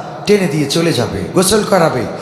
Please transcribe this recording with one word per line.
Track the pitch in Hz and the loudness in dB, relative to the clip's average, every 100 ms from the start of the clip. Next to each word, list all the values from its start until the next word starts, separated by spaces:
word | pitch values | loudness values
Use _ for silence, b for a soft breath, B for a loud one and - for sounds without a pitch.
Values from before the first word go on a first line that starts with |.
| B - - | B -6 2
টেনে | 208 175 | 2 2
দিয়ে | 151 135 | 0 0
চলে | 165 170 | 0 0
যাবে, | 120 110 - 87 | 0 -2 -4 -2
গোসল | - 185 214 190 | 0 2 2 2
করাবে। | 190 160 127 95 - | 2 2 0 -4 -8